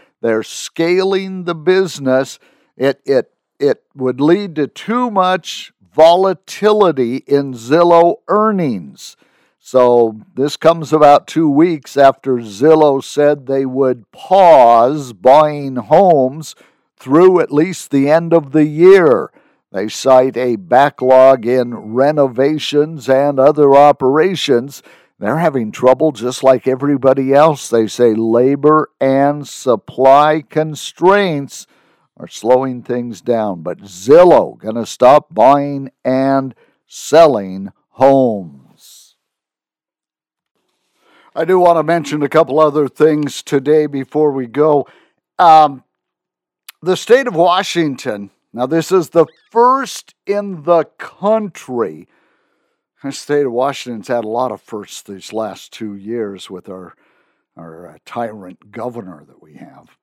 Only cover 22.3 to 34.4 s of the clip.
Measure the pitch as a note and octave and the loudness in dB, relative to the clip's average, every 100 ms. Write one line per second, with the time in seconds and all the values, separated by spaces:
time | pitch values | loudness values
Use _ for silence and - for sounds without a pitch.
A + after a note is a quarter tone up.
22.3 | A#2+ C#3 D#3 - D3 D3+ D#3+ A#2+ C3 C#3+ | 0 -2 -2 -4 -2 -2 -6 -2 0 0
23.3 | C#3 C3+ D3+ C#3+ C#3 D3 C#3+ C3 C#3+ F3 | 2 0 2 4 6 4 4 0 0 0
24.3 | F3 - A#2+ C3+ - _ _ _ _ G2 | -2 -2 -2 -2 -16 _ _ _ _ -6
25.3 | D3 E3+ C3+ G#2+ - B2+ C3 D#3 B2 A#2+ | -2 -2 -2 -8 -2 2 2 0 -4 -8
26.3 | A#2+ C#3 C3 - C3 C#3+ C#3 C#3 C3+ C3 | -2 0 2 0 -4 -4 0 0 0 0
27.3 | C#3 D#3 D3 - A2+ A2 - B2 A2 A2+ | 2 2 0 -4 -2 -2 0 0 0 -2
28.3 | A#2 B2+ C#3+ D3 D#3 C#3+ _ C3+ C3+ C#3+ | 0 0 0 2 2 -2 _ -2 0 0
29.3 | D3 D3 - C3 A2+ - - C3 C#3 D3+ | -4 -12 -10 -4 -4 -4 0 4 4 4
30.3 | D#3 C#3+ D#3 D#3 D3+ - - E3+ G3+ G3 | -2 -4 -6 -6 -8 -16 -2 0 2 0
31.3 | D3 C#3 - - _ _ _ _ _ - | -4 -10 -16 -20 _ _ _ _ _ -20
32.3 | - A2 B2+ C3 B2 - B2 A#2+ G2 - | -10 0 0 0 -8 -8 -8 -8 -12 -6
33.3 | A#2 G#2+ F2 E2 F2 G2+ F2+ G2 D#3 F3+ | -4 -4 -8 -10 -12 -16 -14 2 4 6
34.3 | C#3 | 4